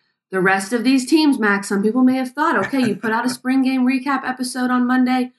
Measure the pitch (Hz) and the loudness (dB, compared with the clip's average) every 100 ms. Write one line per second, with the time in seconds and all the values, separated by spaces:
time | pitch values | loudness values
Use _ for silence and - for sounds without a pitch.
0 | _ _ _ 190 185 190 196 247 226 269 | _ _ _ -2 0 0 0 -2 2 2
1 | 254 311 311 226 214 202 202 202 208 240 | 2 2 4 2 2 0 -2 0 0 2
2 | 254 262 254 - 311 240 - 269 240 185 | 2 2 -4 -4 -2 0 -2 -2 -2 -2
3 | 226 220 247 247 254 269 262 262 247 269 | -2 -2 -2 -4 -2 0 0 2 0 0
4 | 269 269 254 254 254 262 247 247 247 254 | -2 -4 -4 -6 -8 -4 -2 0 0 2
5 | 254 254 247 | 2 0 -2